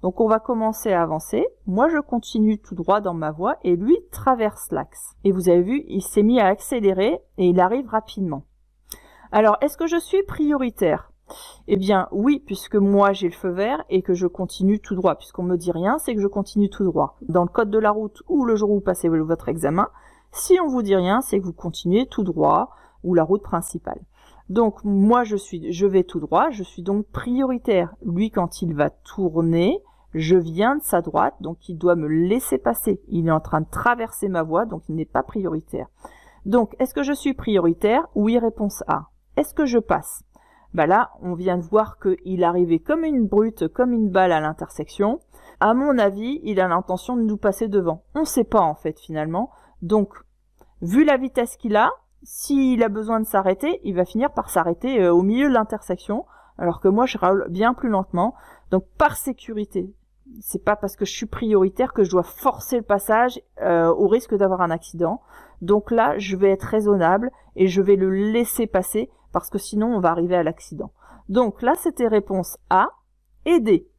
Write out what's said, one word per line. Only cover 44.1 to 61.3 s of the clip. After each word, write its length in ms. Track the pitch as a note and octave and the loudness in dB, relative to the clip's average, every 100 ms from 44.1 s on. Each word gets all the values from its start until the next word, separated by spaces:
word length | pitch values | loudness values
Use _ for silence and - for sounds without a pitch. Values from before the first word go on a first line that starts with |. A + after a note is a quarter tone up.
balle 220 | F#3 F#3 | 2 2
à 80 | D#3+ | 2
l'intersection. 800 | D3+ D#3 D#3 - D3+ - G3+ C#4+ _ - - - | -2 -6 -12 -12 -14 -2 -2 -2 _ -20 -20 0
À 140 | G3+ | 2
mon 220 | A#3+ C#4+ C4 | 2 2 2
avis, 440 | G3+ G3 A3+ D4 | 2 0 -8 -6
il 160 | G#3+ F#3+ | -4 0
a 80 | F#3 | 2
l'intention 500 | E3+ - F#3 - B3 | 0 -2 -6 -4 -2
de 60 | |
nous 140 | A3 G#3 | -2 0
passer 320 | G#3 G3 A3+ | -2 -2 -2
devant. 340 | G3+ F3 E3 _ C#4+ | 0 -2 -4 _ -6
On 80 | |
sait 180 | D#4 - | -2 0
pas, 180 | A#3 A3 | 2 2
en 140 | E3+ | 2
fait, 240 | D3+ D#3+ D#3 | 0 -8 -10
finalement. 520 | - D#3 D#3 E3+ A#3 _ _ _ | -10 -6 -4 -4 -6 _ _ _
Donc, 320 | E3+ G#3+ G3+ - _ _ _ _ _ _ | 0 0 0 -6 _ _ _ _ _ _
vu 240 | E3+ A3 | -2 2
la 120 | D4+ C4+ | 4 4
vitesse 400 | C4 - A#3 - | 0 -4 -4 -4
qu'il 200 | A#3 G#3 | 0 2
a, 140 | A#3 C5 _ _ | 2 0 _ _
s'il 600 | - - - C#4 C4 B3 | -20 -16 -2 2 2 4
a 60 | A3+ | 2
besoin 320 | G#3 G#3+ A3+ | 0 -2 -2
de 60 | A3 | 0
s'arrêter, 540 | G3+ F#3+ F#3+ D4 F4 | 0 2 0 -2 -4
il 100 | - | -4
va 100 | F3+ | -2
finir 280 | F3+ G#3+ C#4 | 0 0 -2
par 180 | - - | -2 -2
s'arrêter, 520 | - E3 E3+ B3 C4 | 0 0 -2 -2 2
euh, 100 | F3+ | 4
au 100 | F3 | 4
milieu 260 | F#3+ A#3 C#4+ | 4 2 2
de 60 | |
l'intersection, 720 | B3 G#3+ G#3+ - F3+ - G#3 - _ _ - | 2 0 -6 -6 -8 -6 -8 -8 _ _ -6
alors 240 | F3 E3+ | -4 0
que 80 | F#3+ | 2
moi, 180 | G3+ B3+ | 2 0
je 120 | G#3+ | 0
roule 280 | F3+ G3 - | 0 0 -2
bien 240 | F3 A3+ | 0 0
plus 160 | B3 B3 | 0 -2
lentement. 440 | G3+ F#3+ F3+ G3+ - - - - | -2 -2 -2 -2 -4 -20 -20 -2
Donc, 160 | F#3+ - - | -2 -2 0
par 200 | D4+ - | 0 0
sécurité, 760 | - C4 - G#3+ G#3 G3 F#3 G3+ _ _ _ B3 | -8 -10 -8 -8 -6 -6 -8 -12 _ _ _ -18
c'est 240 | - F#3+ | -10 -6
pas 100 | - | -2
parce 220 | G#3 G3+ - | -2 -2 -6
que 80 | |
je 80 | G3 | -8
suis 140 | - | -8
prioritaire 680 | A3 | -10